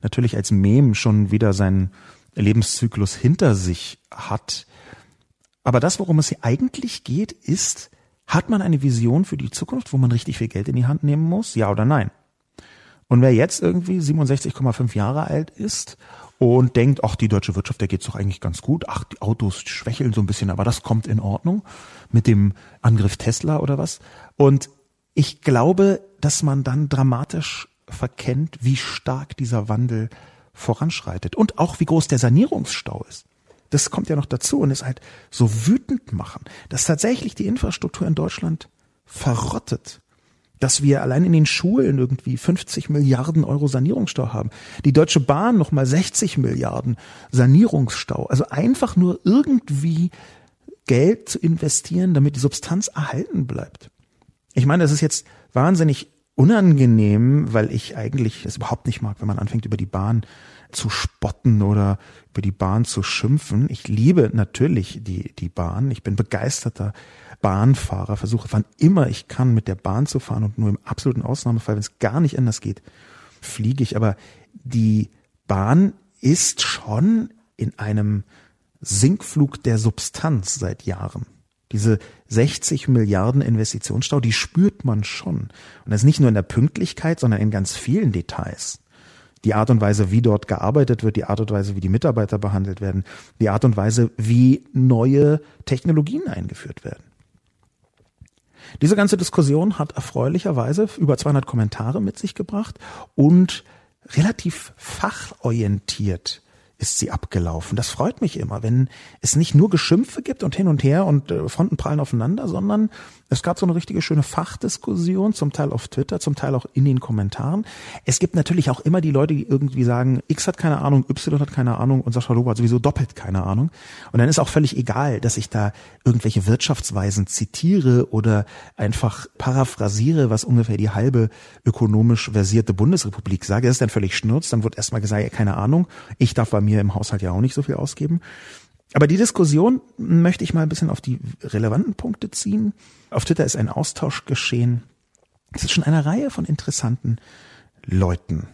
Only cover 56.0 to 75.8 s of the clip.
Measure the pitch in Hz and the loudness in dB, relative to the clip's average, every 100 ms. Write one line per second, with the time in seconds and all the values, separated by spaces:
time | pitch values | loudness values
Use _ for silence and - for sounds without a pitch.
56 | - _ _ - 139 226 185 147 127 113 | -6 _ _ 4 6 6 6 6 6 6
57 | 104 104 123 143 151 113 107 120 - - | 6 4 4 2 2 0 0 -4 -8 -10
58 | 110 139 113 - - 117 113 - - - | -6 -2 -2 -4 -12 -8 -6 -6 -6 -6
59 | 107 101 104 101 101 120 107 104 101 95 | -6 -6 -6 -4 -4 -4 -4 -6 -4 -4
60 | 101 117 - - - - _ - 107 - | 0 -2 -2 -16 -20 -20 _ -8 -6 -4
61 | - _ - - 127 107 101 104 101 98 | -6 _ -8 -2 2 4 4 2 2 -2
62 | - - _ - 95 95 95 104 117 - | -6 -20 _ -6 -4 -2 -2 0 -2 -2
63 | 92 - 107 147 - 101 143 - - 107 | -4 -4 0 -2 0 -2 -2 -4 -4 2
64 | 123 180 113 113 101 - 143 147 95 - | 4 4 2 2 -2 0 0 0 -4 -10
65 | 107 92 - - 85 - 87 95 135 120 | -10 -8 -10 -10 -10 -6 -6 -2 -4 -4
66 | - 101 110 - 131 - 120 - 104 - | -6 -4 -2 -2 -4 -4 -8 -6 -8 -8
67 | - - - - 101 98 117 135 - 95 | -20 -20 -20 -4 0 2 4 2 0 -6
68 | 92 104 117 113 - 107 107 _ 156 190 | -4 -6 -2 -4 -2 -2 -2 _ 4 4
69 | 139 - - - 127 113 - 95 95 101 | 2 -2 -10 -2 2 2 0 -6 -4 -2
70 | 147 - - 113 107 107 110 98 - - | -2 -4 -4 -4 -4 0 -2 -2 -6 -4
71 | 139 120 - 131 123 113 - 107 101 _ | -2 -2 -4 -4 -2 -2 -2 -4 -6 _
72 | 113 127 156 - 123 107 - - - _ | -4 0 0 2 0 -2 -6 -10 -12 _
73 | - - - _ - - 107 135 117 107 | -20 -20 -20 _ -14 -4 -2 0 -2 0
74 | 110 98 - - _ - 127 120 110 107 | -2 -2 -12 -20 _ -20 -6 0 2 2
75 | 107 _ _ _ _ 95 101 147 | -2 _ _ _ _ -2 2 4